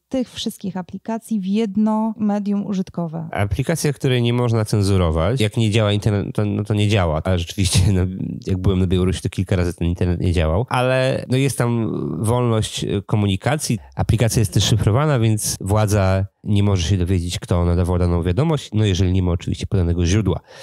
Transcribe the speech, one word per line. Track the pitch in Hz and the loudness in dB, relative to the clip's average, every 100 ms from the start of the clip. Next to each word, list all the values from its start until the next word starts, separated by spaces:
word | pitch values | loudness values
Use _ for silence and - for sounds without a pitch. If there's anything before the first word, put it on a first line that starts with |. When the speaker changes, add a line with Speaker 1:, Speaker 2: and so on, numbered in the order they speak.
| _ | _
Speaker 1:
tych | 262 240 | -4 -4
wszystkich | - 226 - 196 185 | -6 -8 -8 -8 -8
aplikacji | 175 190 - 226 - 220 | -10 -12 -8 -8 -4 -4
w | 185 | 0
jedno | 208 226 196 214 214 220 220 | 0 0 0 0 0 -2 -2
medium | 208 208 202 202 202 | -2 -2 -2 -2 -2
użytkowe. | 190 190 - 170 160 160 | -4 -4 -6 -6 -6 -6
Speaker 2:
Aplikacja, | - 101 - 131 160 151 | -2 0 0 -2 0 0
której | 139 139 123 | 0 0 2
nie | 120 | 2
można | 120 123 113 | 2 2 2
cenzurować. | 107 107 98 98 85 80 87 135 | 2 2 2 2 2 2 0 0
Jak | 107 - | 0 0
nie | 110 | 2
działa | 110 104 | 2 2
internet, | 104 110 101 - | 2 0 0 -2
to, | - | -2
no | 104 104 | -2 -2
to | 104 | -2
nie | 104 104 | 0 2
działa. | 104 85 78 | 2 2 0
A | 92 92 | 0 -2
rzeczywiście, | 82 - 90 - 92 | -2 -2 0 2 4
no, | 92 90 92 - - - | 2 0 -2 -8 -6 -4
jak | 92 | -2
byłem | 98 92 | 2 2
na | 92 | 2
Białorusi, | 92 92 90 | 2 0 0
to | 90 | -4
kilka | - 95 95 | -4 -2 0
razy | 87 | 0
ten | - 85 | 0 -2
internet | 87 90 87 | 0 0 0
nie | 92 | 0
działał. | 87 78 87 127 | 2 2 0 0
Ale, | 127 127 131 131 - - | -2 0 0 0 -2 -2
no, | 127 | 0
jest | 139 - | 0 0
tam | 120 117 104 76 71 76 | 0 0 -2 -4 -4 -4
wolność, | 107 123 120 110 101 - | 0 0 2 0 -2 -4
e, | - 101 | -4 -4
komunikacji. | - 107 104 95 117 151 - 113 - - | -2 0 0 0 -2 -2 -2 -4 -6 -4
Aplikacja | - 117 113 123 | 0 2 2 2
jest | 104 | 0
też | - | 0
szyfrowana, | 95 110 104 113 151 131 | 2 2 2 2 2 2
więc | 113 107 - - | 2 0 -2 -6
władza | 95 107 104 104 95 95 98 _ | 0 2 2 2 2 2 -2 _
nie | - 101 | -2 2
może | 104 98 | 2 2
się | 80 98 | 2 0
dowiedzieć, | 87 95 87 - | 2 0 -2 -6
kto | - 90 | -2 0
nadawał | 85 87 87 90 | 2 2 2 0
daną | 87 87 | 0 0
wiadomość, | 85 87 160 151 - | 0 0 0 -2 -2
no | 107 | 0
jeżeli | 107 87 92 | 0 2 2
nie | 92 | 2
ma | 90 | 0
oczywiście | 82 - 87 - | -2 -4 -6 -2
podanego | 98 85 85 85 | 0 0 0 2
źródła. | 104 92 - - - | 2 0 -4 -6 -20